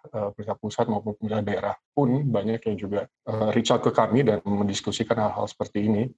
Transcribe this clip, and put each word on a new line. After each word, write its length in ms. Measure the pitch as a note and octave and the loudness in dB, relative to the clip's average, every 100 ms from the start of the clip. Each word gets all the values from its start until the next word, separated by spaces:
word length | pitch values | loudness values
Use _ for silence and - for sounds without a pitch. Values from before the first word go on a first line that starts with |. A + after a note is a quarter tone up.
eh, 240 | - A2 G2+ | -10 -6 -4
pemerintah 240 | - G#2+ G2+ | -6 -8 -6
pusat 240 | G#2+ - | -4 -2
maupun 320 | A#2 G#2 G#2+ G#2 | 0 -2 -4 -6
pemerintah 280 | G#2+ A2 | -4 -2
daerah 300 | G#2 G2 G2+ - _ - | -2 -2 -2 -6 _ 0
pun 320 | C3+ C3 C#3+ | 2 2 0
banyak 320 | A2 G2+ A2+ | 0 0 -2
yang 160 | A2+ G2+ | -4 -4
juga, 320 | G2 G2+ F#2+ | -4 -4 -6
eh, 400 | _ - A2 A2 G#2+ | _ -8 -4 0 2
reach 160 | A2 | 2
out 80 | A#2+ | 2
ke 80 | A#2+ | 2
kami 280 | - A2 A2 | 2 4 4
dan 200 | B2+ G#2 | 4 2
mendiskusikan 720 | G2+ G2+ G2+ G2 - G2+ A2 A2+ | 0 0 0 -2 -4 -2 0 2
hal-hal 320 | G#2+ G#2 G#2+ | 0 0 -4
seperti 400 | - G#2+ G#2 G#2 | -4 -4 0 2
ini 200 | G#2 B2+ | 2 0